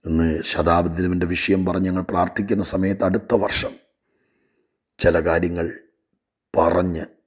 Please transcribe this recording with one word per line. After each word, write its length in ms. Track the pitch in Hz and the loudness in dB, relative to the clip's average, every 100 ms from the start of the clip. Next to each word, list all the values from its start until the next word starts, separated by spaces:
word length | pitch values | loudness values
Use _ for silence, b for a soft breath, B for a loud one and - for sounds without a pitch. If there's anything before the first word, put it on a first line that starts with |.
| 85 | 0
ഇന്ന് 220 | 82 82 78 | 0 2 0
ശതാബ്ദി 500 | - - 82 85 87 85 | -2 0 2 2 2 -2
ദിനത്തിൻ്റെ 320 | 92 90 87 | -2 0 -2
വിഷയം 340 | 90 - 95 92 | -2 0 0 0
പറഞ്ഞ് 240 | 90 92 | 0 0
ഞങ്ങൾ 160 | 92 90 | -2 -2
പ്രാർത്ഥിക്കുന്ന 580 | 90 90 - 101 104 | 0 0 -2 -2 0
സമയത്ത്, 400 | 95 95 95 98 95 | 0 0 0 0 0
അടുത്ത 280 | 98 - 110 | 0 0 0
വർഷം 380 | 101 - - - _ _ _ _ _ _ _ _ _ _ _ - | 2 -2 -4 -10 _ _ _ _ _ _ _ _ _ _ _ 0
ചില 160 | - 82 | 2 2
കാര്യങ്ങൾ 480 | 80 82 87 87 82 - _ _ _ _ _ _ _ | 0 0 0 -2 -6 -8 _ _ _ _ _ _ _
പറഞ്ഞ് 520 | - 85 90 92 80 - _ | 0 2 2 0 -4 -8 _